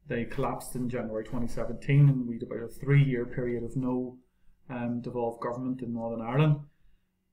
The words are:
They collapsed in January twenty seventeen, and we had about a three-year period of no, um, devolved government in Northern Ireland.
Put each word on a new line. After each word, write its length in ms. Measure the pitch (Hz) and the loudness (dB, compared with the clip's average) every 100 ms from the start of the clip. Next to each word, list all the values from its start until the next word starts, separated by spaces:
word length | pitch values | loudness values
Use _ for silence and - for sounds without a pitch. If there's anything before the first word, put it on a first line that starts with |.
| - | -4
They 200 | 120 117 | -4 -4
collapsed 480 | - 123 123 - | -4 -4 -4 -8
in 160 | 123 123 | -6 -4
January 340 | 120 110 110 | -4 -4 -6
twenty 220 | 110 117 117 | -4 -2 -2
seventeen, 640 | 123 117 117 - 139 143 | -2 -4 -6 4 8 8
and 180 | 131 120 | 6 0
we 60 | |
had 80 | 117 | -6
about 220 | 120 117 | -6 -8
a 40 | 117 | -8
three-year 560 | - 131 143 139 120 | -8 4 6 6 2
period 400 | 120 - 123 120 | -2 -4 -2 -2
of 100 | 117 | -4
no, 440 | 135 127 127 127 127 _ _ - _ - | -4 -2 -2 -4 -10 _ _ -20 _ -12
um, 320 | 123 120 120 | -6 -4 -4
devolved 400 | 120 120 117 - | -4 -4 -4 -4
government 400 | 123 120 131 127 | -6 -4 -4 -4
in 140 | 117 | -4
Northern 260 | 117 117 117 | -4 -4 -4
Ireland. 360 | 113 131 156 147 - _ - _ _ _ _ | -2 4 4 4 -2 _ -20 _ _ _ _